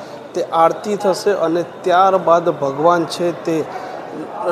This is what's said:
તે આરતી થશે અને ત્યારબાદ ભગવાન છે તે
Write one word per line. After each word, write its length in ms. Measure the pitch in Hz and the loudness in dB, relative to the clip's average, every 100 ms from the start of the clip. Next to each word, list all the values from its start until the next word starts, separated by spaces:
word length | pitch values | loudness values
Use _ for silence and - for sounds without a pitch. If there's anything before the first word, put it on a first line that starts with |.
| - - - | -12 -16 -8
તે 100 | 175 | -6
આરતી 540 | - 165 165 - 214 202 | -2 2 2 2 -4 0
થશે 360 | 196 175 202 | 0 0 0
અને 300 | 190 165 170 | 0 0 0
ત્યારબાદ 840 | 165 - 185 175 190 190 165 170 170 | -4 -4 2 4 6 4 4 4 4
ભગવાન 560 | 147 139 139 165 175 | 0 -2 2 4 4
છે 400 | 160 - 175 165 | 0 -2 -4 -2
તે 200 | - 160 139 - - - - 156 - - 180 | -2 -2 -4 -8 -12 -12 -12 -12 -10 -6 -2